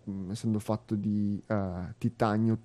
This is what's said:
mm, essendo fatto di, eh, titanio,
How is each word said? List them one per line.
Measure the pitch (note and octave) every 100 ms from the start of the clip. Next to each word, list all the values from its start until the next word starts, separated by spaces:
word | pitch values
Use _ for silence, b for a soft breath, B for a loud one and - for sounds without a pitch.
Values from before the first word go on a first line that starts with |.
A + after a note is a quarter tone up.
| -
mm, | G2 F#2
essendo | G#2+ A2+ G#2+
fatto | G#2 A2 -
di, | G#2+ G#2 G#2 G#2 G#2
eh, | - G#2+ F#2+ F2 F2+ -
titanio, | A#2 - A2+ G#2 A2+ A2+